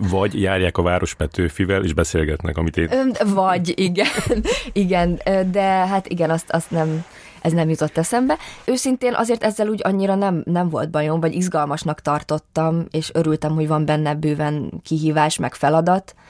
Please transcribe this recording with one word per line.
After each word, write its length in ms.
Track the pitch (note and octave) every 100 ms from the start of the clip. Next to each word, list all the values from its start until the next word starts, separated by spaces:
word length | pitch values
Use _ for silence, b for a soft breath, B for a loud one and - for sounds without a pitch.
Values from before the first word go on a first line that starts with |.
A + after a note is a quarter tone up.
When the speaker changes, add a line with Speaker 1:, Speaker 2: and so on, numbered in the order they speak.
| F#2+
Speaker 1:
Vagy 320 | F#2+ G2+ -
járják 360 | F#2+ F#2+ F2+ -
a 40 |
város 320 | F2 F2+ -
Petőfivel, 720 | - D2+ - E2+ - F#2 G2
és 100 | F#2
beszélgetnek, 640 | D#2 E2 E2+ D2+ D2 E2+ D#2
amit 200 | E2 D#2+
én 100 | E2
Speaker 2:
Ö, 420 | C4 C4 - G#3
vagy, 460 | G3 F#3 F3+ F3 -
igen. 280 | F#3+ F3 - - -
<laughs> 140 | A3+ E4+ C5+ B3
Igen, 460 | - F#3 F3+ F3 F3 -
ö, 160 | G3 F#3
de 120 | G3
hát 440 | F#3+ F#3+ F#3 G3 -
igen, 220 | F3 D#3+
azt, 200 | E3 -
azt 220 | E3 -
nem, 320 | E3+ D#3+ D#3+ - B B B
ez 100 | E3
nem 180 | E3+ D#3+
jutott 280 | D#3+ D#3 E3
eszembe. 400 | E3 A#3+ C4 D#4 B B -
Őszintén 480 | B3+ C4+ B3+ B3
azért 300 | - A3+ A#3
ezzel 240 | G#3+ G#3 G#3+
úgy 140 | G#3+
annyira 320 | - G3 G3 G3
nem, 260 | G3+ E3+ -
nem 240 | F3 F3
volt 200 | C#3 C#3+
bajom, 300 | D3+ D3+ E3
vagy 140 | D#3+ F3
izgalmasnak 680 | F3+ D#3+ D3 D3 E3 D3+
tartottam, 840 | - D3 - D3+ - - D#3+ E3 E3
és 180 | D#3+ D#3+
örültem, 400 | E3 D#3 D#3 D3+
hogy 140 | D#3 D#3
van 180 | D#3 D3+
benne 300 | D3+ D3+ D3+
bőven 680 | D#3 D3+ D3+ D3+ F#2+ -
kihívás, 540 | - D#3+ D#3 D#3 D3+ -
meg 160 | C3+
feladat. 640 | - C#3+ D#3+ E3+ F#3 - B B